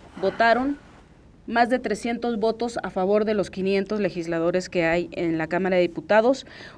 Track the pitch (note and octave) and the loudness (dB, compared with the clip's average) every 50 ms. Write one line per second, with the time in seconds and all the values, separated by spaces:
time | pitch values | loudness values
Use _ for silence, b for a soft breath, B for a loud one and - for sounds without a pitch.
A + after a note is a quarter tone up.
0 | - - - F3 F#3 G3 F#3+ - A3+ A#3 A3+ A#3+ C4 C#4+ C#4+ - - - - - | -20 -20 -8 -4 -2 -2 2 4 4 6 4 4 2 -2 -4 -6 -10 -20 -20 -20
1 | - - - - - - - - - - A3+ A#3 A#3+ A3 B3+ B3 - G3 G#3 - | -20 -20 -20 -20 -20 -20 -20 -16 -8 -2 2 2 2 4 2 0 0 -2 -4 -4
2 | - A#3 A#3 A3+ A#3+ A#3+ A#3 G#3 A3 A3+ A3+ A3+ A#3+ A#3 A#3 - - F#3 - G3 | -4 -4 -4 -4 -4 -4 -2 0 0 0 0 -2 -4 -6 -6 -6 -8 -6 -4 -2
3 | F#3 G3 G#3 G#3+ G#3+ G#3+ G#3+ G3+ F3 - - F#3+ F#3 F#3+ G3 F#3+ G3 G3 G#3+ G#3+ | 0 2 2 2 2 2 0 -2 -2 -4 -4 -4 0 0 0 0 0 -2 -2 -2
4 | G3+ E3+ - F3 E3 E3+ E3+ E3 E3 F3 F3 F#3 F3+ - - F3+ E3 E3 E3+ F3 | -2 -2 -2 -4 -4 -4 -2 0 0 0 0 0 -2 -2 -2 0 2 2 2 0
5 | E3+ - - - F3 E3 D#3+ D#3+ D#3 D#3+ F3+ F3 F#3+ F#3 F#3 F3+ F3 E3+ E3+ D#3+ | -2 -4 -4 -4 -2 0 0 -2 -2 -2 -2 0 0 2 2 2 2 2 0 -4
6 | - - G3+ A3 A3 B3+ C4+ - - B B B B B B | 0 2 2 4 4 2 0 0 -4 B B B B B B